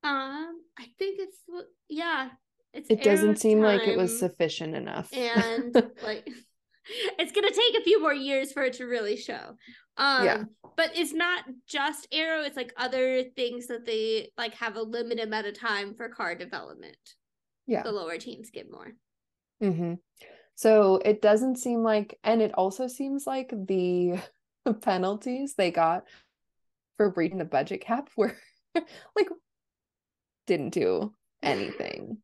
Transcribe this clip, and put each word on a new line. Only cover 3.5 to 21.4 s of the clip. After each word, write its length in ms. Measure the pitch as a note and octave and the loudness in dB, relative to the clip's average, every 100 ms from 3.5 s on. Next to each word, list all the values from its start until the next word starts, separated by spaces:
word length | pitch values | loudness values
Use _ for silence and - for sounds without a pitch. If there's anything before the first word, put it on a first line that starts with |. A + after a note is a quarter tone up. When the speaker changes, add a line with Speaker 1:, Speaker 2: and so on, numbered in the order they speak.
| G#3+ | 6
Speaker 2:
like 260 | G#3+ G3+ A3 | 8 6 4
it 100 | F#3 | 2
was 140 | F3+ | 2
Speaker 1:
time 60 | - F3+ | 0 -4
Speaker 2:
sufficient 440 | - E3 - D#3+ | 0 -2 -2 -6
enough. 380 | D3 A#2 - - | -6 -6 -8 -8
Speaker 1:
and, 640 | C4 A#3+ A#3 A3+ A#3 A#3+ | -6 0 0 0 -2 2
Speaker 2:
<laughs> 280 | A#3+ A#3 - | 2 2 -6
Speaker 1:
like, 260 | A3 G#3+ - - _ _ _ _ | -8 -8 -10 -18 _ _ _ _
<laughs> 340 | - A4+ G4+ - | -14 -6 -6 -4
it's 140 | E4 | -2
gonna 180 | G4+ G4+ | 0 0
take 240 | G4 A#4+ A4 | 2 2 2
a 40 | |
few 160 | E4+ G#4 | 4 4
more 120 | D#4 | 4
years 380 | C#4+ C4+ C4+ C4+ | 0 0 0 -2
for 120 | C#4+ | -2
it 100 | C4 | -4
to 120 | B3+ B3 | -4 -6
really 300 | A#3+ G#3 G#3+ | -4 -2 -4
show. 400 | - - - - - - _ - | -6 -10 -12 -18 -20 -20 _ -2
Um, 280 | C#4 C4+ | 2 4
Speaker 2:
Yeah. 200 | G#3+ G#3+ G#3+ _ - - | 2 0 -4 _ -10 -2
Speaker 1:
but 200 | D#4+ E4 | -2 0
it's 160 | E4+ | -2
not 320 | D#4+ F4 F4+ - C4 _ | 0 0 -2 -6 -18 _
just 400 | D4 C#4+ D4 - | -2 -2 -4 -6
aero, 320 | D#4 D#4+ D#4+ | -4 -2 -2
it's, 140 | D4 C4+ | -4 -6
like, 160 | B3 - | -10 -6
other 460 | B3 C4 B3+ B3+ B3+ C4 | -4 0 2 0 -2 -4
things 320 | A#3+ B3 A#3+ | -6 -6 -10
that 180 | A#3+ A#3 | -10 -4
they, 440 | A3 A3 A3 - - | -2 0 -2 -4 -8
like, 180 | A#3 | -8
have 220 | - A#3 G#3+ | -6 -8 -6
a 60 | |
limited 420 | A3 A#3 A#3 A#3 | -8 -6 -4 -4
amount 220 | A3 G#3+ G#3 | -4 -4 -6
of 80 | G3+ | -6
time 360 | A3+ G3+ G3+ | -4 -4 -4
for 140 | G#3+ A#3 | -10 -14
car 260 | A#3 F#3 | -6 -6
development. 640 | E3+ F3+ E3 D2+ - - - - - _ _ _ _ - | -6 -10 -12 -12 -18 -20 -20 -20 -20 _ _ _ _ -4
Speaker 2:
Yeah. 160 | A3+ | -4
Speaker 1:
The 100 | - | -2
lower 260 | G#3 E3 E3 | -6 -6 -10
teams 320 | - - - | -10 -16 -16
get 200 | - - | -18 -18
more. 220 | - - - _ _ _ _ _ _ | -18 -20 -20 _ _ _ _ _ _
Speaker 2:
Mm-hmm. 320 | G#3 E3 F3 F3 _ _ - - _ - | -2 0 -4 -6 _ _ -20 -20 _ 0
So 400 | A3+ A3 G3 F#3+ | 6 8 8 6
it 260 | G#3+ G#3+ | 4 4
doesn't 340 | G#3 G#3+ | 6 6